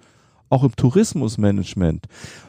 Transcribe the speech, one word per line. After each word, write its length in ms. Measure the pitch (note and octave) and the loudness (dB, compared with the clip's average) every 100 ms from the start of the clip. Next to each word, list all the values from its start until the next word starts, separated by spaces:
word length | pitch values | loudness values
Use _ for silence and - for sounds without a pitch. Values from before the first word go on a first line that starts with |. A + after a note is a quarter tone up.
| _ _ _ _ - | _ _ _ _ -2
Auch 140 | C3 | 0
im 140 | C3+ - | 0 0
Tourismusmanagement 1300 | B2+ E3+ A3 D#3+ A#2 G#2+ G#2 G2+ F#2 - E2+ D#2+ - - - - | 2 2 0 0 -4 0 0 0 -2 -2 -2 -2 -8 -20 -20 -20